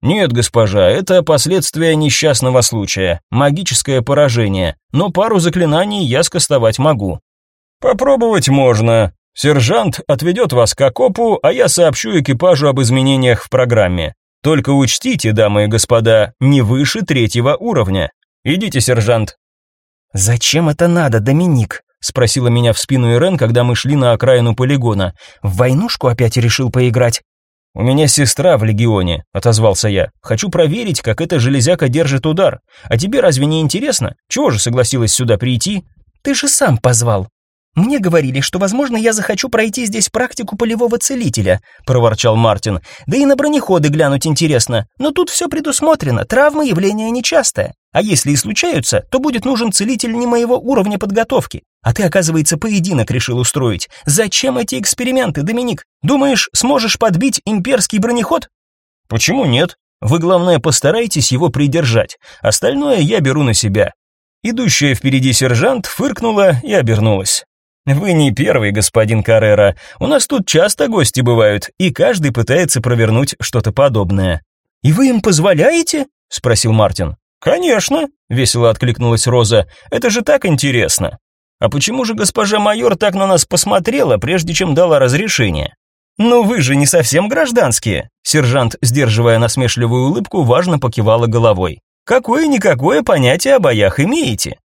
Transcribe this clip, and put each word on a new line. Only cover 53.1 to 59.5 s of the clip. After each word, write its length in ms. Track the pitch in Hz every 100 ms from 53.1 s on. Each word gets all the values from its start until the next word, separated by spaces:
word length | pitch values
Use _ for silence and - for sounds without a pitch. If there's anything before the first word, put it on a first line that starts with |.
решил 260 | - - 120
устроить. 520 | 123 - 127 95 - - -
Зачем 520 | 147 214 - 262 254
эти 220 | 226 254
эксперименты, 640 | 208 - 247 254 240 151
Доминик? 400 | 151 226 247 196 - _
Думаешь, 480 | - 277 277 233 -
сможешь 440 | - 240 285 226 -
подбить 440 | 226 170 262 -
имперский 560 | - 214 185 262 185 214
бронеход?» 480 | 220 240 220 330 - _ _ _ _ _ _
«Почему 340 | 110 - 240
нет? 320 | 180